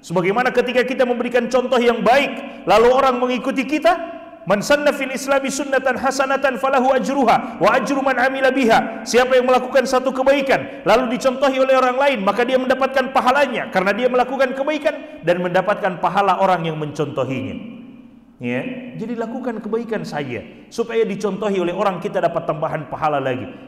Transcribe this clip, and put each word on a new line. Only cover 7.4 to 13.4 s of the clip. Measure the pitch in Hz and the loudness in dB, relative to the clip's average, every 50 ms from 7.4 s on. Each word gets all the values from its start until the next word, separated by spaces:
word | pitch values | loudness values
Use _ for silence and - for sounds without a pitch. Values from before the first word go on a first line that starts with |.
| - - - | 0 -4 -4
wa | - 156 202 233 269 | 2 2 4 4 2
ajru | 240 - 285 269 269 | 0 0 -2 0 0
man | 277 262 240 | 0 0 2
amila | 240 262 262 269 262 262 254 | 0 0 0 2 2 2 2
biha." | 269 269 220 226 175 - - - - - - | 4 4 4 4 4 2 0 -8 -10 -8 0
Siapa | 202 233 254 254 262 254 | 2 2 4 4 4 2
yang | 247 254 | 4 4
melakukan | 254 254 247 247 - 277 247 262 | 2 2 2 2 2 2 2 2
satu | 254 254 254 269 254 | 0 0 0 0 -2
kebaikan, | 254 262 262 277 294 269 269 233 175 139 - - - - | 0 2 4 4 4 2 0 0 0 0 -6 -12 -6 0
lalu | 165 208 247 254 233 240 | 2 4 4 4 0 -4
dicontohi | 240 - 269 254 262 277 277 269 262 262 | 0 0 0 0 2 0 0 2 2 2
oleh | 262 262 262 | 4 4 4
orang | 262 254 247 | 4 2 2
lain, | 254 277 285 277 226 | 2 2 2 2 2
maka | 190 202 202 208 240 | 0 0 0 0 0
dia | 240 262 254 | 2 2 0
mendapatkan | 254 247 262 269 269 254 262 277 262 262 - | 2 2 0 0 0 0 0 0 -2 2 0
pahalanya | 254 220 247 262 285 | 2 2 4 4 4